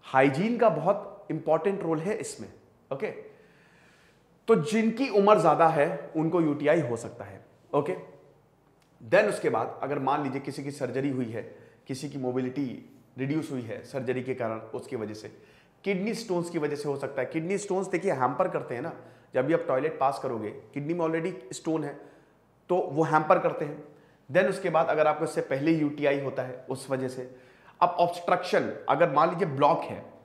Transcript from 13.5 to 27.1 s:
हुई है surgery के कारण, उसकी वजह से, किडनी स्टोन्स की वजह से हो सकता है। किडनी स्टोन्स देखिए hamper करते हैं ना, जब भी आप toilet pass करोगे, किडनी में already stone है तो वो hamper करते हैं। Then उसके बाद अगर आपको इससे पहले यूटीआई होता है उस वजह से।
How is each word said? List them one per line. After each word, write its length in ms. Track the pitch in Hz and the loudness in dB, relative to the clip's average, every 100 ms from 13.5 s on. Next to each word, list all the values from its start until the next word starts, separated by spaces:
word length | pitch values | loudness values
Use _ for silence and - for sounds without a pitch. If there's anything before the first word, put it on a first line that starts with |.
हुई 100 | 135 | -8
है 220 | 110 104 | -8 -10
surgery 400 | - 139 123 127 | -8 -8 -4 -4
के 100 | 127 | -4
कारण, 260 | 127 113 110 | -4 -4 -4
उसकी 360 | - 127 - 123 | -8 -12 -8 -8
वजह 180 | 104 | -8
से, 180 | 107 110 - - _ _ _ | -10 -14 -18 -20 _ _ _
किडनी 300 | - 190 202 | -4 -2 -2
स्टोन्स 360 | 214 - 175 170 | -6 -2 -2 -2
की 100 | 165 | -2
वजह 160 | 151 143 | -2 -4
से 140 | 147 | -4
हो 60 | 139 | -4
सकता 240 | 135 139 | -4 -4
है। 60 | 127 | -4
किडनी 300 | 160 160 196 | -4 -2 -4
स्टोन्स 300 | - 185 190 | -2 -4 -2
देखिए 240 | 180 190 | -2 0
hamper 360 | 139 127 139 180 | 0 0 2 0
करते 280 | 165 - 120 | 0 -6 -8
हैं 60 | |
ना, 120 | 160 - - - _ | -8 -10 -18 -20 _
जब 120 | 127 135 | 0 2
भी 80 | |
आप 120 | 160 - | 2 2
toilet 320 | 131 151 156 | 0 0 0
pass 200 | 135 139 | 0 0
करोगे, 260 | 135 117 107 | -4 -4 -6
किडनी 440 | - - 139 147 | -10 -12 -10 -6
में 120 | 175 160 | -2 0
already 480 | 165 170 185 - | 0 -2 -8 -12
stone 300 | - - 160 | -8 -2 -2
है 160 | 143 143 - - _ _ _ _ _ | -2 -10 -18 -20 _ _ _ _ _
तो 80 | 180 | 0
वो 260 | 139 143 | 0 2
hamper 360 | 156 156 160 180 | 4 4 6 6
करते 260 | 165 156 147 | 4 -2 -6
हैं। 180 | 147 - - _ _ _ | -8 -16 -20 _ _ _
Then 200 | 143 196 | 2 2
उसके 200 | 185 180 | 0 0
बाद 180 | 156 165 | 2 2
अगर 200 | 151 151 | 4 4
आपको 180 | 151 160 | 2 -2
इससे 160 | - | -2
पहले 300 | - 135 147 | -2 0 2
यूटीआई 500 | 165 151 143 143 143 | 4 2 2 2 2
होता 220 | 135 120 | -2 -4
है 220 | 127 127 - | -6 -8 -10
उस 200 | 131 - | -10 -4
वजह 180 | 131 | -2
से। 280 | 131 | -2